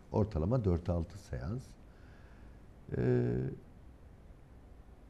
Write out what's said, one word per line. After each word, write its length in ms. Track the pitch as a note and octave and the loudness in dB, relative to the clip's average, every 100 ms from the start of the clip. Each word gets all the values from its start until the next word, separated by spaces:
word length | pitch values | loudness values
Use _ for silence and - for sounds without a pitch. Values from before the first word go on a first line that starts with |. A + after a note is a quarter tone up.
| - | -2
Ortalama 520 | - G#2+ - D#2+ B2+ | 2 4 4 4 4
dört 240 | G2 F2 E2+ | 6 4 4
altı 300 | F2 E2 F#2+ | 2 0 -4
seans. 440 | - B1+ C2+ A#2+ - - - - - - - - - - - - - A#2+ | -6 -4 -2 -4 -6 -14 -18 -18 -18 -18 -18 -16 -16 -16 -18 -16 -4 2
E, 360 | B2 B2 A#2+ A#2+ C3 - - - - - - - - - - - - - - - - | 6 6 6 2 0 -4 -12 -18 -18 -18 -18 -18 -18 -18 -18 -18 -18 -18 -18 -18 -18